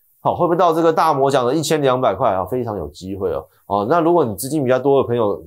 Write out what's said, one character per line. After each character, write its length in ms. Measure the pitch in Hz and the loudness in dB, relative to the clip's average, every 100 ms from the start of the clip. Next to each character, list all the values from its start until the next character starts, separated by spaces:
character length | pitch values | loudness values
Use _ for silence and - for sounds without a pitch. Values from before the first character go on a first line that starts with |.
| _ _ | _ _
好， 160 | 127 | -4
会 100 | - | 0
不 40 | 170 | 0
会 60 | |
到 180 | 175 175 | 2 2
这 80 | 160 | 2
个 100 | 165 | 2
大 220 | 160 160 | 2 2
摩 160 | 139 139 | 2 2
讲 160 | 131 | 2
的 80 | 123 | 0
一 80 | 160 | -2
千 200 | 147 156 | -2 0
两 200 | 139 127 | 0 2
百 120 | 123 | 0
块 180 | 95 123 | 0 0
啊？ 120 | 95 | 0
非 200 | 90 127 | -2 -4
常 120 | 113 101 | -6 -6
有 100 | 76 | -8
机 260 | - 95 | -12 -12
会 160 | 95 92 | -6 -4
哦。 140 | 69 - _ - | -4 -10 _ -4
哦， 200 | 101 107 | -2 0
那 140 | 170 | 2
如 100 | 160 | 2
果 140 | 175 | 2
你 100 | 123 | 0
资 140 | 98 135 | -4 -6
金 140 | 156 | -2
比 60 | 123 | 0
较 80 | 127 | 0
多 240 | 139 139 | 2 2
的 60 | 117 | 2
朋 80 | |
友， 260 | 120 104 87 | 0 -2 -4